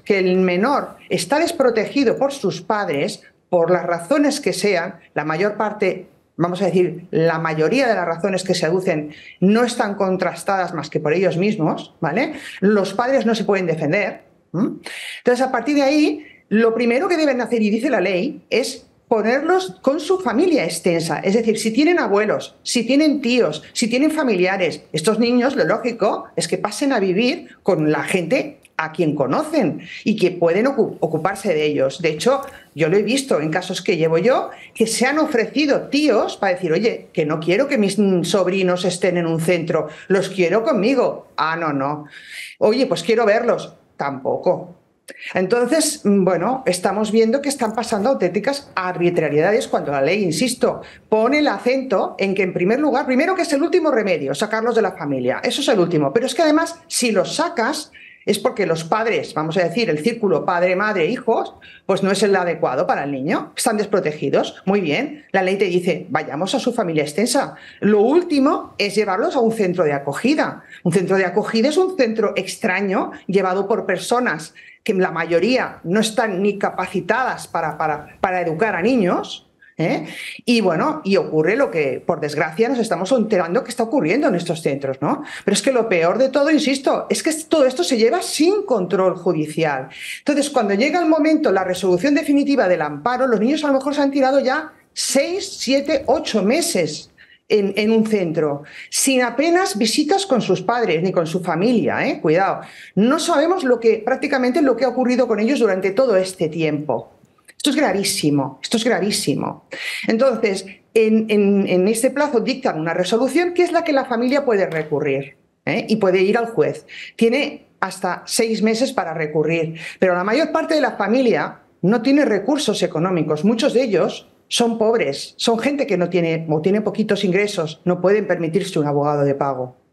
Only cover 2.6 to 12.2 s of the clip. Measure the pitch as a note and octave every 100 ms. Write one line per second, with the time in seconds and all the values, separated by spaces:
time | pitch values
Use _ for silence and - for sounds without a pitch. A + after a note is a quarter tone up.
2.6 | - G#3+ G3 C#3+ F3+ - - _ - F3+
3.6 | E3 F3+ E3+ E3+ - D4 D4 - - E3+
4.6 | G3+ F3+ F3 - - - D3+ D#3+ G#3 G#3
5.6 | G#3+ G#3 F#3 - - _ _ - E3+ F3
6.6 | F#3+ F3+ F3 E3 - - E3 D#3+ E3 D#3
7.6 | D#3 A#3+ B3+ G3 E3+ E3 G3+ F#3 - F3
8.6 | D#3 F#3 F3+ D#3 D3+ - - - F#3 G#3+
9.6 | A#3+ A3+ A3 G3+ F#3+ F#3 F3+ D#3+ - G3
10.6 | F3 E3+ - - D3+ E3 F#3 D#3+ G3+ -
11.6 | D#3+ - - - D#3 F3